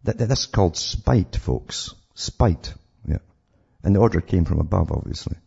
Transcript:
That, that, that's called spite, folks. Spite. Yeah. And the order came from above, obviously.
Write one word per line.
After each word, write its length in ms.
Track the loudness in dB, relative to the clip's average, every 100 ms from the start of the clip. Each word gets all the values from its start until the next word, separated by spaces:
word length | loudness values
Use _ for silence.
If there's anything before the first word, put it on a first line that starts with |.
That, 160 | -4 -2
that, 100 | 0
that's 160 | -2
called 320 | -2 2 2 0
spite, 600 | -8 -4 2 2 2 -4
folks. 580 | -4 -4 -6 -12 -12 -16 _
Spite. 640 | -14 -12 0 2 2 -6 -18 _ _ -6
Yeah. 100 | -6 _ _ _ _ _ _
And 140 | 2 4
the 40 |
order 200 | 4 2
came 240 | 0 0
from 160 | 2 0
above, 320 | 0 0 0
obviously. 440 | -2 -6 -8 -8 -10